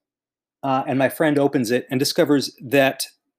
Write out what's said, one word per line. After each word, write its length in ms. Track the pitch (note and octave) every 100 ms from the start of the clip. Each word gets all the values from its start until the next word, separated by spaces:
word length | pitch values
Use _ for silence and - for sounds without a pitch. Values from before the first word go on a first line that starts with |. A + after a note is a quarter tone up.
| _ _ _ _ _ _
uh, 200 | C#3 C3 D3
and 140 | C3
my 80 | C3
friend 320 | - D#3+ C#3+
opens 320 | C#3 C#3 A2+
it 160 | B2 -
and 80 | C3
discovers 580 | C#3+ - D#3 C#3+ - -
that, 460 | C3 C#3 C3+ - - _ _